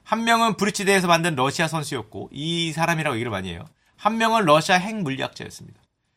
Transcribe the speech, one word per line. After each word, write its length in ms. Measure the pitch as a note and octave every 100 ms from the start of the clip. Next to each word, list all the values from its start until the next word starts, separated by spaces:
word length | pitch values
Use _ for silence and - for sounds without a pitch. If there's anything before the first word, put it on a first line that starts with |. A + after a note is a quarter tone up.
한 180 | - A3
명은 320 | A3+ A#3 A3+ F3
브리치대에서 520 | G#3+ - F#3+ G3 F3
만든 260 | E3 E3+
러시아 320 | C#3 C3+ C#3 D#3+
선수였고 640 | D#3+ C#3+ C3+ G#2+ - -
이 400 | - D#3+ E3+ E3
사람이라고 440 | D#3 E3 E3 D3+ A#2
얘기를 140 | A#2+
많이 180 | G2 F#2
해요. 140 | F2 - _ _ _
한 220 | G#3+ A3
명은 260 | A3+ A3+
러시아 320 | F3+ D3+ D#3 F3+
핵 180 | G3 A3
물리학자였습니다. 800 | D3+ C3+ B2+ - - - - - _ _ _